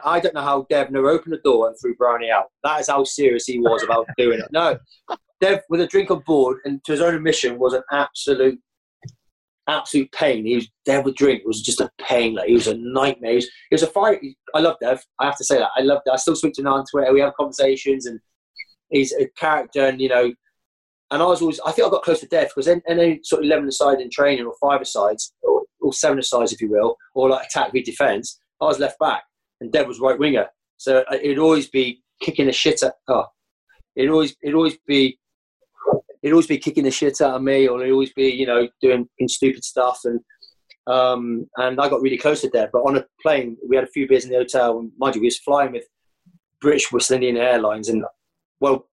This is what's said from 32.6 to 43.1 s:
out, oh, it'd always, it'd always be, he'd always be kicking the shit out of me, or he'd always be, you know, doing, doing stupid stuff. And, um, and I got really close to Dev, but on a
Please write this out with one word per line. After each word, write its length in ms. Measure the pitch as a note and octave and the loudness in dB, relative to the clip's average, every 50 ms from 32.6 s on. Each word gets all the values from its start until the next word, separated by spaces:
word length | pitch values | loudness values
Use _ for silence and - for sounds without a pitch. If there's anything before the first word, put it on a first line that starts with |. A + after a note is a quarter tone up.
| - D#3 - - - | 0 0 0 2 0
out, 100 | - - - _ - | -2 -2 -6 _ -2
oh, 160 | C3 A2 - - _ _ _ _ _ _ _ _ _ _ _ _ _ | -2 0 -2 -4 _ _ _ _ _ _ _ _ _ _ _ _ _
it'd 140 | - C3 D3 | -2 0 2
always, 260 | D#3 D#3+ D#3 C#3 - _ - | 2 2 2 0 -4 _ -6
it'd 120 | D3 D3 | -2 0
always 220 | D#3+ E3 D#3 D#3 - _ | 2 2 0 -2 -4 _
be, 320 | - C#3+ C#3 C3+ C3 C3 - _ _ _ _ _ _ _ _ _ _ _ _ - - - - - - - _ | 0 2 2 2 2 0 -6 _ _ _ _ _ _ _ _ _ _ _ _ -2 -2 -2 -2 -4 -10 -14 _
he'd 120 | - D3 D#3 | -2 2 4
always 140 | E3 D#3 | 4 4
be 120 | - F#3 F3+ | 2 -2 -4
kicking 260 | - D3+ - D#3 C#3 | -4 -4 -2 0 0
the 60 | C3+ | 0
shit 300 | C3 - D#3 C#3+ C3+ - D#3 | 0 0 -2 -2 0 0 0
out 140 | C3+ B2+ | 0 0
of 60 | C3 C3+ | -2 -2
me, 240 | C3+ C3+ C3+ C3+ | 0 2 4 4
or 160 | B2+ B2 B2 B2+ | 2 2 0 0
he'd 100 | C3 C3 | 2 2
always 200 | C3+ C3+ C3+ - | 2 2 0 0
be, 160 | - C3+ C3 | 0 0 0
you 140 | B2 B2+ C3+ | 0 0 -2
know, 220 | B2 A#2+ A#2+ A#2+ A#2+ - _ - | 0 0 0 0 -2 -2 _ 2
doing, 260 | C3 B2+ B2 A#2+ - _ - | 2 2 2 -2 -6 _ -6
doing 100 | B2+ B2 | -4 -4
stupid 360 | - - - C3+ C3+ C3+ - | -2 0 0 0 0 -2 -8
stuff. 360 | - - C3 B2+ B2 B2 - - | -6 -4 -2 -2 0 -2 -4 -6
And, 160 | B2 A#2 A#2 - _ _ _ - _ _ _ _ _ - _ _ | -6 -6 -6 -8 _ _ _ -20 _ _ _ _ _ -20 _ _
um, 600 | B2+ B2+ B2+ B2+ B2+ B2+ A#2+ A#2+ A#2+ A#2 A#2 - - - | -2 0 2 2 2 0 -2 -4 -6 -6 -6 -8 -10 -6
and 240 | B2 B2+ B2+ B2+ C3 | -4 -4 -2 -2 -2
I 80 | C#3+ C#3+ | -2 0
got 140 | C#3 A#2+ C3 | 0 0 0
really 160 | C3+ C3 A#2 | -2 -2 0
close 240 | - D3 D3+ D3 - | 0 0 0 0 -2
to 80 | C3 | -2
Dev, 180 | - A#2+ G#2+ G#2+ - | 0 0 0 0 0
but 60 | B2 | 0
on 160 | B2 C#3 C#3 C3+ | 0 2 0 0
a 80 | - - | -2 -4